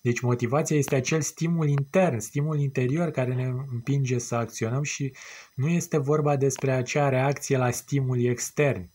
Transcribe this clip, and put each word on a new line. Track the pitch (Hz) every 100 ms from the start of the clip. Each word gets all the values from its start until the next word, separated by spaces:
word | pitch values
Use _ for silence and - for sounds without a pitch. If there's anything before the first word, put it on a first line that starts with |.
Deci | 123 120
motivația | 123 120 120 139 151 151
este | 139
acel | 139 127 160
stimul | 143 - 160 170 156
intern, | 143 139 190 185 120
stimul | - 143 147 151
interior | 143 135 127 147 170
care | - 127
ne | 127 127 127 139
împinge | 120 120 139 131 123
să | 120
acționăm | 117 113 - 113 123
și | 147 - 139 - - - -
nu | - 139
este | 175 170 160
vorba | 135 151 147 143
despre | 139 131 135
acea | 131 123 151 143
reacție | 131 135 139 - 135
la | 123
stimuli | 120 - 139 131 123 120
externi. | 120 - - 147 110 90